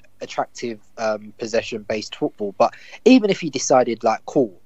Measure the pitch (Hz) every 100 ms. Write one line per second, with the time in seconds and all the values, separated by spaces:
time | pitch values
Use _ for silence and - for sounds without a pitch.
0 | - - - - 131 - 120 107 - -
1 | 110 107 107 - 117 113 - 113 104 110
2 | - - 147 - 104 - 117 - - -
3 | 233 262 208 180 165 127 - 131 120 113
4 | 113 107 - - 113 87